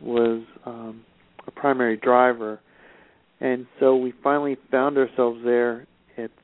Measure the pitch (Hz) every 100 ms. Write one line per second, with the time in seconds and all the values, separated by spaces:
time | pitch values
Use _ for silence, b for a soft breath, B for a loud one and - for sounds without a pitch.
0 | 117 120 117 113 113 - - 117 113 110
1 | - _ _ - - - 143 127 120 110
2 | 127 123 127 120 107 107 b b b b
3 | b b b _ 131 127 123 - 135 131
4 | 127 - 139 147 143 131 _ 135 139 139
5 | 127 - 123 117 120 120 120 117 139 _
6 | _ - 113 -